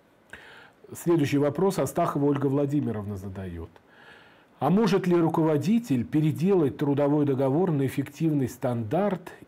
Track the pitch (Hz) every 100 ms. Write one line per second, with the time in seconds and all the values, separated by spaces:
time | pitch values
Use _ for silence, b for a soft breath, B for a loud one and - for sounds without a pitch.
0 | _ _ _ B B B B _ - 107
1 | 175 165 131 139 147 147 190 185 135 -
2 | 170 151 143 139 139 139 143 147 117 107
3 | 101 98 101 95 92 82 85 - B B
4 | B B B B B _ 135 190 220 190
5 | 180 175 165 165 160 151 139 233 233 127
6 | 110 156 156 123 180 190 139 - 143 139
7 | 143 151 139 127 135 147 185 143 135 -
8 | 135 - 165 147 123 - 127 117 107 156
9 | 202 190 - -